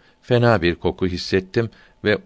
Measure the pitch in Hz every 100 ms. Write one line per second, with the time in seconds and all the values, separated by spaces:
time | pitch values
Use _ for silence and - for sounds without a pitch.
0 | _ _ - 123 120 107 85 80 90 -
1 | 92 87 - 95 92 - 117 - _ _
2 | 104 98